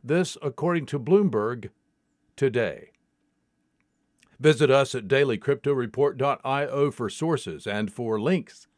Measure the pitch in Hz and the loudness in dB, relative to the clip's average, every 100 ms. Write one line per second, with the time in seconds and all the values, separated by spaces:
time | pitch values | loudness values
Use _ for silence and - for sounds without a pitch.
0 | 120 165 180 - 147 127 170 170 135 147 | 0 0 0 -4 -8 -4 -2 -2 -2 -6
1 | 120 196 196 117 107 123 101 _ _ _ | 2 4 4 0 -2 -4 -12 _ _ _
2 | _ _ _ - 135 120 107 64 - _ | _ _ _ -2 0 0 -2 -4 -18 _
3 | _ _ _ _ _ _ _ _ _ _ | _ _ _ _ _ _ _ _ _ _
4 | _ _ _ _ 147 139 147 135 135 127 | _ _ _ _ 4 4 4 4 4 -2
5 | 117 135 139 110 - 139 143 139 120 - | 0 2 2 0 -2 -2 0 -2 -2 0
6 | 143 127 139 135 131 139 143 143 143 - | 0 0 -2 -2 -2 -2 -2 0 0 0
7 | - - 160 147 - 76 - 104 107 - | -8 -4 -2 -2 -4 -10 -6 -4 -4 -6
8 | 117 110 120 185 - - _ | -4 -2 0 -2 -2 -20 _